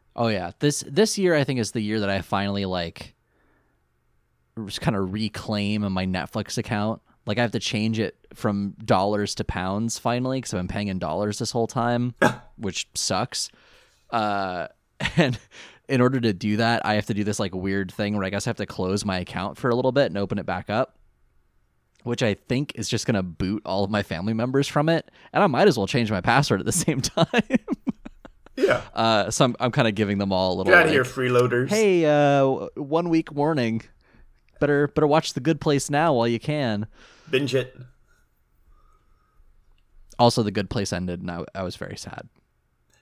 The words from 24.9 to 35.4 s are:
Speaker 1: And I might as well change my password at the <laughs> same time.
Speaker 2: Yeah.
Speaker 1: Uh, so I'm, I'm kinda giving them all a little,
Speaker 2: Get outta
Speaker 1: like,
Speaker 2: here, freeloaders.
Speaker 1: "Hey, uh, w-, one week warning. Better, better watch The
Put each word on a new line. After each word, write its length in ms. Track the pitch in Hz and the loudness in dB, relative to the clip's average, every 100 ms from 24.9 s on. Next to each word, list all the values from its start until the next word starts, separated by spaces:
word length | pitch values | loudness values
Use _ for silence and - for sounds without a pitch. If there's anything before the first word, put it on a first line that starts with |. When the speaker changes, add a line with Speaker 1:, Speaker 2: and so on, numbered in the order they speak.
| 165 - _ - | 2 -2 _ -4
Speaker 1:
And 100 | 160 | 2
I 40 | 196 | 4
might 200 | 127 196 | 6 4
as 100 | 117 | 4
well 80 | 98 | 0
change 240 | 131 110 | 0 0
my 100 | 98 | 0
password 380 | 117 127 147 101 | 4 4 4 0
at 60 | 110 | 0
the 40 | |
<laughs> 140 | 175 | 0
same 160 | 165 135 | 0 -2
time. 260 | - - - 240 - 262 - 285 - - - - - - - | -2 0 2 2 2 -2 -2 -4 -6 -8 -16 -20 -20 -20 -12
Speaker 2:
Yeah. 260 | - 320 120 - | 0 2 2 -2
Speaker 1:
Uh, 380 | - 113 107 98 | 0 2 4 2
so 140 | - | 2
I'm, 100 | 131 113 | 2 2
I'm 120 | 127 | -2
kinda 200 | 143 113 | 2 0
giving 280 | 107 101 101 | 2 0 0
them 120 | 98 | 0
all 220 | 92 92 | 2 0
a 20 | 92 | 2
little, 140 | 92 | 6
Speaker 2:
Get 40 | 180 | 6
outta 40 | 160 | 6
Speaker 1:
like, 40 | |
Speaker 2:
here, 100 | 143 | 2
freeloaders. 640 | 127 135 123 123 123 120 131 | 0 -2 2 4 4 2 2
Speaker 1:
"Hey, 360 | 208 208 180 | 2 4 4
uh, 360 | 151 147 143 139 | 4 4 4 4
w-, 260 | 135 - - | 4 0 -6
one 340 | - 139 160 175 | -10 -2 0 2
week 220 | 165 160 | 0 0
warning. 500 | 143 147 151 117 113 - _ _ - - _ _ - | -2 0 2 0 -2 -6 _ _ -20 -20 _ _ -2
Better, 280 | 143 143 147 | 2 4 2
better 200 | - 139 | 2 4
watch 260 | 156 - | 4 2
The 60 | 147 | -2